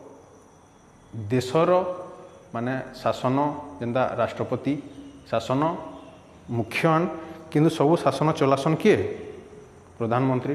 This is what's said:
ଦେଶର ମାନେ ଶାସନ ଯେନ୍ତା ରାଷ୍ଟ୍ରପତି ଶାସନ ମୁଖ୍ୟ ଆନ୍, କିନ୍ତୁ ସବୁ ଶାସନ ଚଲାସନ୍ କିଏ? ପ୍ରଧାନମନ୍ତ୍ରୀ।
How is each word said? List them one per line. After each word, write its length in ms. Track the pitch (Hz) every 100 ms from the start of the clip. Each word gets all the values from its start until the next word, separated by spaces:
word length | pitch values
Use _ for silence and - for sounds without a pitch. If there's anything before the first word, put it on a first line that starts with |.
| - - - - - - - - - - -
ଦେଶର 580 | 113 104 127 - 160 175 180 180 - - - - - -
ମାନେ 200 | 117 123 131 -
ଶାସନ 420 | - 113 - 127 135 147 143 - -
ଯେନ୍ତା 220 | 120 123 123
ରାଷ୍ଟ୍ରପତି 600 | - 110 - 113 123 143 151 - - - - -
ଶାସନ 320 | 117 - 131 165 185 - - - - - - -
ମୁଖ୍ୟ 360 | 117 104 - 165
ଆନ୍, 180 | 160 185 - - - -
କିନ୍ତୁ 200 | 147 160
ସବୁ 240 | 160 143 165
ଶାସନ 320 | 139 - 156
ଚଲାସନ୍ 440 | 156 139 135 - 156
କିଏ? 200 | 214 123 92 - - - - - - - - -
ପ୍ରଧାନମନ୍ତ୍ରୀ। 560 | 113 120 135 127 135